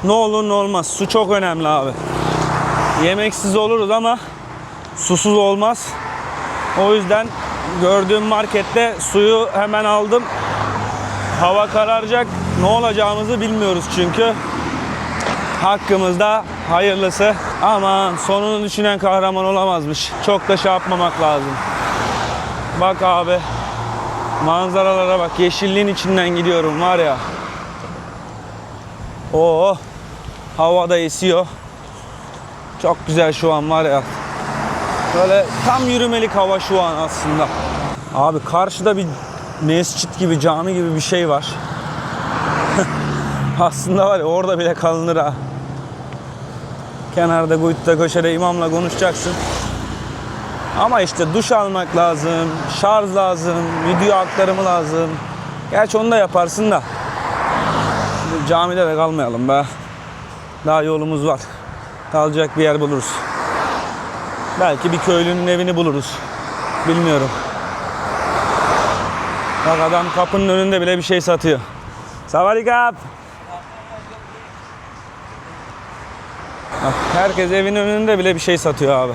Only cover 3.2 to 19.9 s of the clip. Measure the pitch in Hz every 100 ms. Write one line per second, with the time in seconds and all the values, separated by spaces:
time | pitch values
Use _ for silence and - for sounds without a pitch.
3.2 | 214 - 202 196 214 226 202 220 226 240
4.2 | - - - - - - - - - 180
5.2 | 214 208 202 196 214 233 - - - -
6.2 | - - - - - - 196 214 185 208
7.2 | 226 - - - 151 175 180 196 190 214
8.2 | 214 214 214 208 196 233 233 190 - 196
9.2 | 208 226 220 190 208 214 214 208 208 233
10.2 | 240 - - - - - - - - -
11.2 | - - 175 196 208 214 214 226 220 240
12.2 | 226 180 - 175 180 226 233 208 208 208
13.2 | 214 240 220 220 208 180 156 - 175 170
14.2 | 226 214 - - - - - - - -
15.2 | - - - - 185 202 - 196 185 180
16.2 | 208 214 185 - - 170 202 190 190 180
17.2 | 208 196 - - 202 214 196 190 196 175
18.2 | - 196 208 214 208 - 208 202 190 190
19.2 | 190 190 190 190 190 175 147